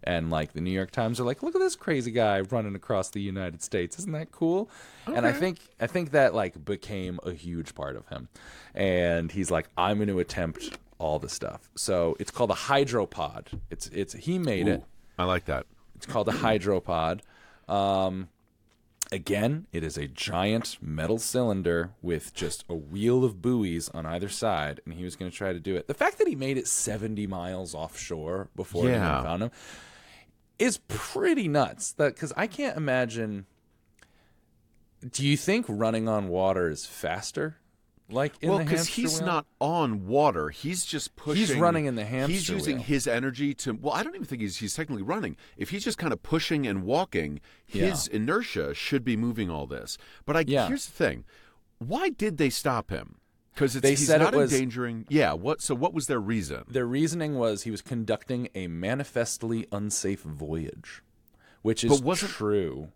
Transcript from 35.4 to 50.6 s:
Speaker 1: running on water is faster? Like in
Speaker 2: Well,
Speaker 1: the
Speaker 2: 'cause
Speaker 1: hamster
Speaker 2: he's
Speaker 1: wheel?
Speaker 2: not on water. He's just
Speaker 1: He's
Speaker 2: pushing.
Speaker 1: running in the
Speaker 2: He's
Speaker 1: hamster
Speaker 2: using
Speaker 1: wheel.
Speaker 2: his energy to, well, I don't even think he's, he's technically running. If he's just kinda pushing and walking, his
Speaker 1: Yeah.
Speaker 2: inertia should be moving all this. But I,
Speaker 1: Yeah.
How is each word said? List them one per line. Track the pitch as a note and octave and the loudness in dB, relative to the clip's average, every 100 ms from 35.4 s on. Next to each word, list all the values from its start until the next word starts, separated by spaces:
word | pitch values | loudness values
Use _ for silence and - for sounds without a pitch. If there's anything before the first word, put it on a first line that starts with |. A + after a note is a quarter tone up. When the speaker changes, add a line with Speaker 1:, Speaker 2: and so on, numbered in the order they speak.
| - G#3 A#3+ | 4 0 0
Speaker 1:
running | G#2 A2+ A2+ A2 | 0 2 2 2
on | G#2+ G2 | 0 2
water | F2+ F#2+ F#2 F2 | 2 4 4 2
is | D2 - | 0 -8
faster? | - - F2+ - - D3+ D#3 _ _ _ _ _ | -8 -4 -4 -6 -4 -4 -6 _ _ _ _ _
Like | A2+ C#3+ - | -2 -2 -2
in | D#3+ | 0
Speaker 2:
Well, | E3 | 2
Speaker 1:
the | |
Speaker 2:
'cause | D#3 D#3+ E3 | 4 2 0
Speaker 1:
hamster | - | 0
Speaker 2:
he's | A#3 D#3+ | 0 0
Speaker 1:
wheel? | F3+ | 0
Speaker 2:
not | E3 D3 _ | 0 -2 _
on | C#3 E3+ C#3+ G#2+ F#2 | 0 2 2 0 0
water. | B2+ D3+ F2+ D2+ | 4 4 4 -2
He's | D2+ D3 F3+ | -4 -6 -4
just | - D3+ - | -4 -4 -6
Speaker 1:
He's | - D3 D3+ G#3+ | -10 -2 2 2
Speaker 2:
pushing. | C3+ | 4
Speaker 1:
running | E3+ E3+ D3 | 4 4 0
in | |
the | A#2+ | -2
Speaker 2:
He's | G#2+ | -4
Speaker 1:
hamster | B2+ C#3 G3 E3+ | -2 0 0 0
Speaker 2:
using | F#3+ D#3+ C3 | -2 0 -2
Speaker 1:
wheel. | |
Speaker 2:
his | A2+ C#3+ B2+ | 0 0 2
energy | A#2 C3+ B2+ C#3+ | 0 0 -2 -2
to, | C#3 - | -2 -4
well, | A2+ C#3 | -2 -2
I | C3+ | -2
don't | B3 | -2
even | F#4+ C#4 | -6 -8
think | B2+ | -4
he's, | G#2+ F2+ | -4 -4
he's | G#2+ | -6
technically | - D#3+ B2 | -4 -4 -4
running. | G2 F#3+ A2 C#2+ - - | -2 -2 -4 -8 -16 -8
If | - | -6
he's | G3 | -4
just | A3 G3+ | -4 -2
kinda | E3 A2+ | -2 -2
pushing | - D#3+ - D#3 C3 | 0 0 2 0 0
and | F#2+ | -2
walking, | F#2 C#3+ F#3 - D2+ D2 - - | 0 0 2 -2 -2 -6 -12 -20
his | - G2+ F#3+ D#3 - | -8 0 2 2 0
Speaker 1:
Yeah. | G#2+ | 0
Speaker 2:
inertia | A2+ G3 A#3+ G#2 D2 | 2 0 0 -2 -2
should | D2 - C#3 | -4 0 0
be | A#2+ A2 | 2 0
moving | A#2 A2+ G2 | 0 0 -2
all | D#2 C#2 | -4 -6
this. | B1+ A1 - - - - | -8 -8 -12 -14 -16 0
But | D3+ | 0
I, | D#3+ | 4
Speaker 1:
Yeah. | C#3 | 2